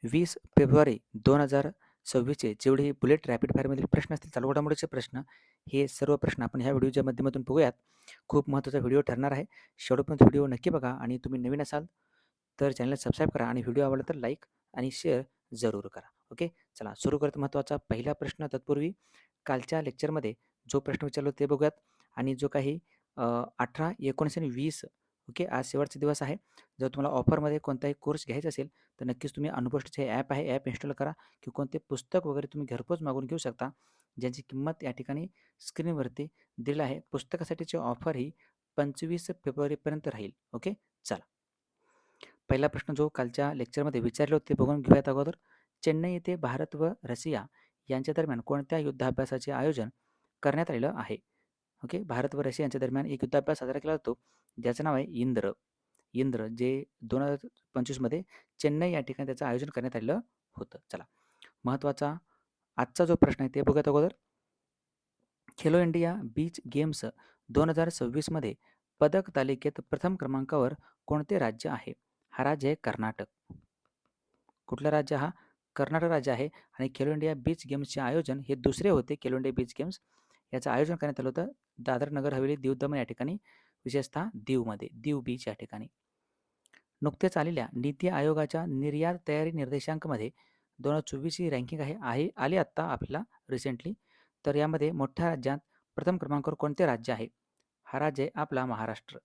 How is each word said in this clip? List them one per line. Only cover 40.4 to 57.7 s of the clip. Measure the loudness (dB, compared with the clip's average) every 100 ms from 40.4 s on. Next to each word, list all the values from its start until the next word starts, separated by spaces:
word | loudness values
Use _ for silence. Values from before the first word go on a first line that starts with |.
| _
ओके, | -6 -6 -8 _ _
चला. | -6 -6 -8 _ _ _ _ _ _ _ _ _ -20 _ _
पहिला | 2 2
प्रश्न | 0 -6
जो | -2 -2
कालच्या | 0 -4 -2 -2
लेक्चरमध्ये | -2 -6 -2 -2 -2
विचारले | -4 0 2 2
होते | 0
ते |
बघून | 2 2 2
घेऊयात | 8 8 8
अगोदर. | -2 -2 -6 _ _ _ _
चेन्नई | 0 0 0
येथे | -2 -4 -2
भारत | -2 -2 -4 -2
व | -2 -2
रशिया | -8 -6 -4 -4 -6 _ _ _ _
यांच्या | -4 -2 -2
दरम्यान | 0 -2
कोणत्या | -2 -2 0 -2
युद्धाभ्यासाचे | -2 0 0 0 -2 -4 -4
आयोजन | 0 0 0 -4 _ _ _ _ _
करण्यात | 0 2 0
आलेलं | 0 -2 -2
आहे? | -6 -8 _ _ _ _ _ _
ओके, | -8 -8
भारत | -4 -2 -2 -2
व |
रशिया | -4 -2
यांच्या | -4 -2
दरम्यान | -2 -2 -2
एक | -4
युद्धाभ्यास | 2 2 2 -2
साजरा | -2 -4
केला | -2
जातो, | -4 -2 -6 _ _ _ -4
ज्याचं | -2 0
नाव | 0 0
आहे | 0
इंद्र. | -2 0 2 0 -4 _ _ _ _ _
इंद्र, | -2 0 0 -4
जे | -2 0 0 -4 _
दोन | -4 0
हजार | 0 -2 -6 _ _